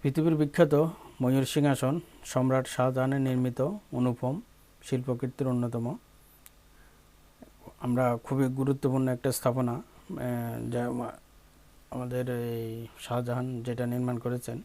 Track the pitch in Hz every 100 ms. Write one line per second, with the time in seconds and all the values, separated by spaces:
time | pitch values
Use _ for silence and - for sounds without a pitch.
0 | 143 135 160 160 151 - 160 143 165 -
1 | - - 127 135 131 151 143 135 131 165
2 | - - - 135 131 131 131 - 131 131
3 | 131 135 131 127 127 123 139 208 - 123
4 | 123 120 127 156 240 - - - - 131
5 | 131 120 131 - 131 123 120 117 117 220
6 | - - - - - - - - - -
7 | - - - _ - _ - - 127 123
8 | 127 117 - 135 131 131 135 135 139 131
9 | 131 123 135 127 127 123 123 117 - -
10 | - 180 123 120 117 117 117 120 120 123
11 | 120 - - - - - - - - 127
12 | 123 127 127 123 120 117 113 113 113 -
13 | - 120 123 123 127 123 120 120 120 123
14 | 123 120 120 123 - 117